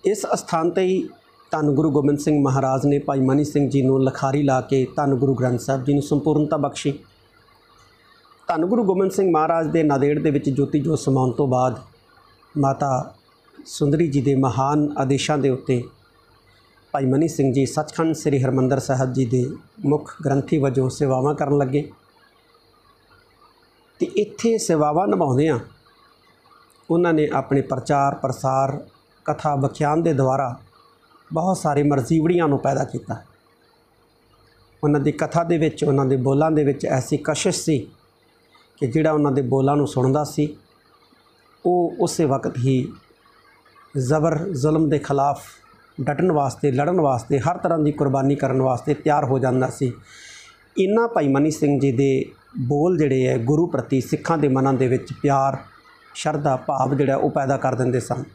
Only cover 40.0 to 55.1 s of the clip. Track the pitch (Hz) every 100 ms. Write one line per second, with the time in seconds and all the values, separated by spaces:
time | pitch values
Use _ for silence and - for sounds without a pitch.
40 | 131 143 147 - 147 - _ _ _ _
41 | _ _ _ _ _ _ 175 180 170 -
42 | 170 - 151 135 - 131 131 131 131 -
43 | _ _ _ _ _ _ _ - - 139
44 | 127 156 160 151 185 147 147 160 160 156
45 | - 143 139 139 - - _ - _ -
46 | 139 143 185 151 139 - 147 127 147 190
47 | 147 127 - 139 147 180 175 165 147 147
48 | 143 135 135 143 131 131 131 120 - 143
49 | 151 147 135 131 113 127 127 - 131 -
50 | - - - - - - _ - 190 220
51 | 233 233 143 135 156 156 147 139 139 123
52 | 139 131 - - _ 247 123 143 170 175
53 | 147 131 127 127 117 151 175 131 - 135
54 | 120 151 - 160 147 131 135 131 127 127
55 | -